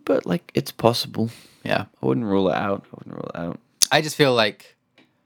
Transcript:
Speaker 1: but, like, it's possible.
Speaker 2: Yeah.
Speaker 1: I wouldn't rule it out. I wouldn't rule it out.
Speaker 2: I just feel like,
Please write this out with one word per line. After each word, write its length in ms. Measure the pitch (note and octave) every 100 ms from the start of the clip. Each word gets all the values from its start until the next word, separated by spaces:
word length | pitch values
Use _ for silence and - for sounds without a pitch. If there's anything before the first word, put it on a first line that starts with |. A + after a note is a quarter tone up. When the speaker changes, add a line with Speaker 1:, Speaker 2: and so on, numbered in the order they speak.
Speaker 1:
but, 200 | - C4+ -
like, 240 | F3 -
it's 160 | - C#3+
possible. 580 | - A#2 A#2+ - G#2+ A2+ - - _
Speaker 2:
Yeah. 220 | G#2+ G2+ G#2 _
Speaker 1:
I 40 | C3
wouldn't 200 | C3 A2
rule 220 | G2 F#2
it 60 |
out. 320 | C2 G2+ G2+ -
I 80 | -
wouldn't 200 | - G1+
rule 140 | -
it 40 | -
out. 220 | E2+ - _ _ -
Speaker 2:
I 100 | D3+
just 140 | D#3 -
feel 160 | C#3
like, 440 | A#2+ G#2+ - - _ _ _ _ _